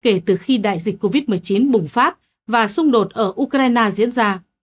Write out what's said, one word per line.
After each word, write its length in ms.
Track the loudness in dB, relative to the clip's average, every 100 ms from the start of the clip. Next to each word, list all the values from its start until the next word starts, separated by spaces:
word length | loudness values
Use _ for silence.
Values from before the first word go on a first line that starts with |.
Kể 200 | 0 0 0
từ 100 | -2
khi 220 | 0 0
đại 220 | 0 -2
dịch 200 | -4 -4
covid 240 | -2 -2 -2
mười 120 | -4
chín 320 | -2 0 2
bùng 160 | 2 0
phát 300 | 0 -2 -2 _ _ -4
và 200 | -2 0
xung 240 | 0 2
đột 220 | 2 0
ở 200 | -2 -4 -2
Ukraine 500 | -2 0 2 2 0
diễn 200 | 0 -2
ra, 320 | 0 -2 -2 _ _